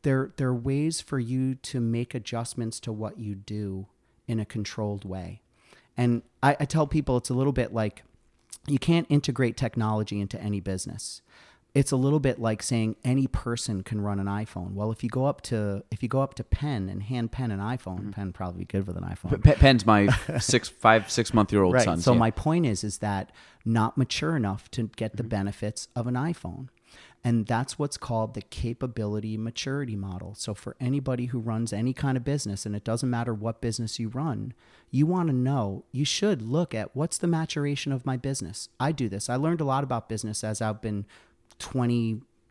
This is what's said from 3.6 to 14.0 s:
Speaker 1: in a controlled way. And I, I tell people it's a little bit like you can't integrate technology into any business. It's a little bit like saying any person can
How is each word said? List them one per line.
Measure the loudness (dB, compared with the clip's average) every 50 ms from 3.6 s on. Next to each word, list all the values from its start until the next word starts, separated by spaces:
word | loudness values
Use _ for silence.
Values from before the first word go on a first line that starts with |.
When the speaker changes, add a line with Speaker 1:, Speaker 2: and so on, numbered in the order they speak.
| -4 -4 -6 -6 -8 _ _ _ _ _ _ _ _
Speaker 1:
in | -4 -2 -2
a | -2
controlled | _ -4 -6 -6 -6 -4 -4 -4 -4 -4 -6 -6
way. | -8 -8 -8 -10 -10 -14 -16 _ _ _ _ _ _ -20 -20 _ _ _
And | 0 2 2 2 0 -2 _ _ _ 4
I, | 4 4 4
I | 0
tell | 0 2 2 2
people | 2 2 0 2 2 0
it's | 0 0 0
a | 0
little | 2 2 2 2
bit | 0 -2 0 0
like | 0 0 -2 -2 -8 -20 _ _ _ _ _ _ _ _ _ -20 -14 _
you | -2 0 2
can't | 4 4 4 4 4 _
integrate | 2 4 4 2 0 2 0 0 2
technology | -2 -4 -2 0 0 0 2 2 0 0 -2 -2 -4
into | -4 -4 -6 -6
any | -4 -2 -2 -2
business. | -2 -2 -4 -4 -6 -8 -10 -10 -12 -12 -12 -14 _ _ -20 -20 -20 -20 _ _ _ _ _
It's | 2 2 4
a | 2
little | 2 4 4 4 4
bit | 4 2 0 2
like | 0 0 0 0 -2
saying | 0 2 2 2 0 -2 _ 0
any | 2 2 2 2
person | 2 0 -2 -2 -2 -4 -4 -2 -2 -2 -4 -2
can | -2 -2 -2